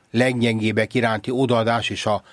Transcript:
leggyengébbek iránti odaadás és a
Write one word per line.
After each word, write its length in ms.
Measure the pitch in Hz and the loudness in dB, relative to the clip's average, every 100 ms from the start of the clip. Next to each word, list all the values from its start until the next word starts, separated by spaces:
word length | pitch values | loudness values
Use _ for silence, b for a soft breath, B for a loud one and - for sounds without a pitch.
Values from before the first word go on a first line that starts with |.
| _ | _
leggyengébbek 840 | 113 127 123 117 113 107 107 107 | 0 0 2 0 0 0 0 0
iránti 360 | 131 113 110 117 | 0 0 -2 -4
odaadás 600 | 127 127 117 110 117 107 | -2 2 2 2 0 -2
és 160 | 101 - | -4 -2
a 160 | 104 b | -2 b